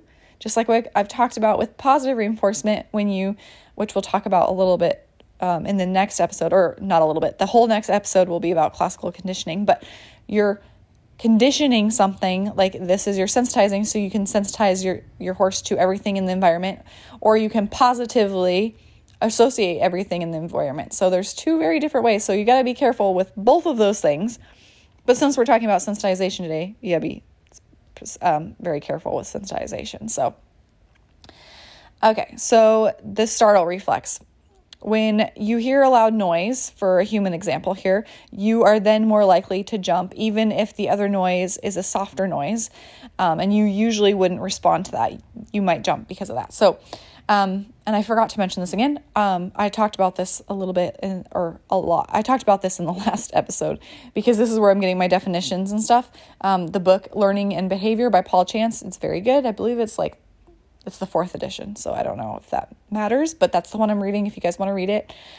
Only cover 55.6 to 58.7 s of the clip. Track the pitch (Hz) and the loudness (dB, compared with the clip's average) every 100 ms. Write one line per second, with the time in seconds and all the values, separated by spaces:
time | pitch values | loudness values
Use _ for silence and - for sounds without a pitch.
55.6 | 190 208 220 240 247 - - - 190 185 | -4 -4 2 2 0 -12 -20 -6 -2 -2
56.6 | 170 190 180 190 - - 196 202 202 170 | -2 0 2 2 0 0 0 0 -2 -2
57.6 | 185 190 214 220 247 190 - 180 180 220 | -4 -2 0 0 0 0 0 0 0 0
58.6 | 226 | -2